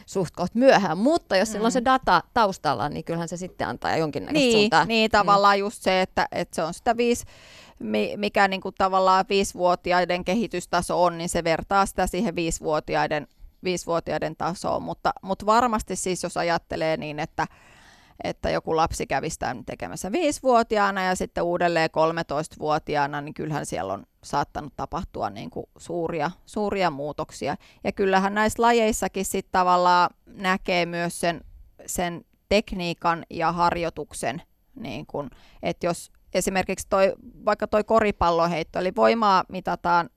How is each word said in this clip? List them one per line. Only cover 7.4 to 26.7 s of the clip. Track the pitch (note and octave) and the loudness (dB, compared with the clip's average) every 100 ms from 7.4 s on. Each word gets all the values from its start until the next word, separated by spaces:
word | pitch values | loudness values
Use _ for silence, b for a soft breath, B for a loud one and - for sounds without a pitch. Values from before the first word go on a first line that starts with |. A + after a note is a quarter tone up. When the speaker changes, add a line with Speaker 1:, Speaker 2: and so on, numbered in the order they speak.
| B B B B | B B B B
Speaker 2:
mi-, | A3+ G#3+ G#3 - | -4 -2 -2 -4
mikä | G#3 G#3 G3 | -2 2 2
niinku | F#3+ F#3+ | 2 -6
tavallaan | - F#3+ F#3+ F#3+ F#3 F#3+ | -2 2 4 6 4 4
viisivuotiaiden | G3 G3 - F3+ E3+ F3+ F3+ E3+ F3+ F3+ | 0 0 0 2 2 2 2 2 0 0
kehitystaso | G3+ G3+ F3+ - F3 F3 E3 | -2 -2 -6 -2 -2 0 2
on, | F3 E3 | 2 0
niin | E3+ | -4
se | F3 | -2
vertaa | E3 D#3+ - G3 G3 | 0 0 2 2 2
sitä | - F#3 | 0 -2
siihen | F3+ G#3+ E3 | -2 -2 -2
viisivuotiaiden, | E3 - D#3+ D3+ - D3+ D3+ D3+ - _ - _ | -2 -4 -2 -2 0 -2 0 -2 -6 _ -20 _
viisivuotiaiden | F#3 F3 - E3+ E3+ D#3 D#3 E3 | -6 -4 -2 -4 -2 -4 -4 -4
tasoon, | D#3 F#3 E3+ - | -6 -4 -4 -4
mutta, | E3+ E3+ - - | -4 -4 -4 -4
mutta | F#3+ F#3+ G3+ | -6 -4 2
varmasti | A3 B3 A3 - F#3 | 2 2 -2 -4 -6
siis | F#3+ F3+ | -4 -4
jos | F3 E3 | -4 -4
ajattelee | E3+ E3+ - E3 D#3+ D#3+ | -2 -2 -4 -4 -2 -2
niin, | D3+ D3 | -4 -8
että, | D#3+ - - b b b b b b b | -8 -6 -8 b b b b b b b
että | - - - | -8 -4 -2
joku | E3 - D#3+ | -2 -2 0
lapsi | E3 - D3+ | 0 -2 -4
kävisi | C#3 D#3 - | -4 -4 -6
tämän | A2+ B2 - | -6 -8 -10
tekemässä | B2 F2 - F#3+ | -12 -12 -10 -6
viisivuotiaana | D#4 D#4 D4 C4 A#3 A3+ G#3+ G3+ G3 | -2 -2 0 2 2 2 0 0 0
ja | F#3 F#3+ | -2 -2
sitten | F3+ - | -4 -4
uudelleen | E3+ F3 F3 E3+ D#3+ | -2 0 0 2 0
kolmetoistavuotiaana, | - D#3+ E3 E3 C#3+ E3 - D3+ D3+ - D3 C#3+ D3 | 2 0 0 -4 -4 -6 -6 -2 -2 -2 -2 -2 -4
niin | D3 | -10
kyllähän | - D#3 D3 D3 | -8 -6 -6 -6
siellä | E2 F#2+ | -6 -6
on | G2 - _ | -6 -10 _
saattanut | - C#3+ D3 - D3 - | -6 -4 -4 -6 -12 -10
tapahtua | C3+ D#3 - - G#2 | -10 -8 -10 -8 -8
niinku | G2+ B3 F3+ - _ | -8 -12 -12 -14 _
suuria, | - E3+ - E3+ D3 - - | -10 -6 -6 -4 -4 -6 -12
suuria | G#3+ G#3 | -6 -4